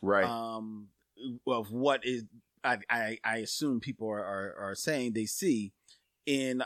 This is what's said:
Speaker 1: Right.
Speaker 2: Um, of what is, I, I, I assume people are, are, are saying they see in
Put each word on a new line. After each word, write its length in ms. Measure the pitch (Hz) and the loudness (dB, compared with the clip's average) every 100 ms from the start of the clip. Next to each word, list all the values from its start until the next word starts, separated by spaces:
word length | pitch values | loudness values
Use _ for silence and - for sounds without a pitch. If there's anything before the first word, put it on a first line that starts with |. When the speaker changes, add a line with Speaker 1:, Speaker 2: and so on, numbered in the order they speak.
Speaker 1:
Right. 240 | 95 98 120 | 4 6 4
Speaker 2:
Um, 600 | 117 113 113 110 107 104 _ _ - 127 120 135 | 0 -4 -4 -6 -10 -14 _ _ -12 -10 -6 -2
of 240 | 120 104 | -2 0
what 340 | 120 143 135 | 2 4 4
is, 200 | 123 123 107 117 _ _ | 0 -4 -6 -16 _ _
I, 140 | 131 113 - | 0 0 2
I, 280 | 120 110 113 | 0 0 -2
I 120 | 110 113 | -2 -2
assume 420 | 107 - 151 120 | -2 0 0 0
people 280 | 139 117 110 | -2 -4 -4
are, 140 | 104 | -2
are, 320 | 95 98 98 - | -2 -4 -4 -4
are 160 | 98 | -6
saying 380 | 95 - 147 123 | -2 -2 0 0
they 120 | 110 | 0
see 480 | 107 - 185 117 101 - _ - _ _ - | -2 0 2 2 0 -10 _ -20 _ _ -2
in 360 | 139 131 127 | 0 0 -2